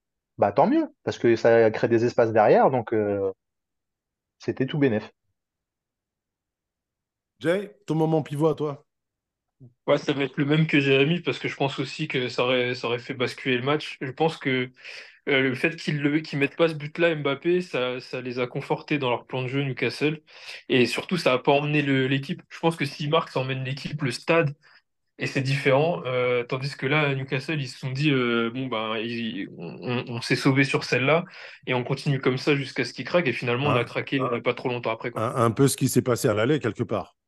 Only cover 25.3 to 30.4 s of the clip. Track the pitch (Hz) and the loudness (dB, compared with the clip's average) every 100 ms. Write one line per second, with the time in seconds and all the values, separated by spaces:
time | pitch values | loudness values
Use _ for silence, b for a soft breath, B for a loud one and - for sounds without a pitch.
25.3 | 139 131 139 143 131 160 175 127 127 123 | -2 -2 0 2 4 2 -2 -4 -2 0
26.3 | 123 120 131 139 - 135 151 143 135 135 | 0 -2 -6 -6 -6 0 2 2 -2 -4
27.3 | 131 147 156 127 - 131 131 151 131 123 | -6 -4 -4 -6 -8 -6 0 2 2 2
28.3 | 117 113 127 131 113 110 110 117 117 113 | 0 -2 -4 -4 -4 -4 -4 -6 -6 -6
29.3 | 98 - 73 82 - 87 120 - 120 - | -8 -10 -10 -12 -8 -4 -4 -4 -6 -2
30.3 | 131 | 0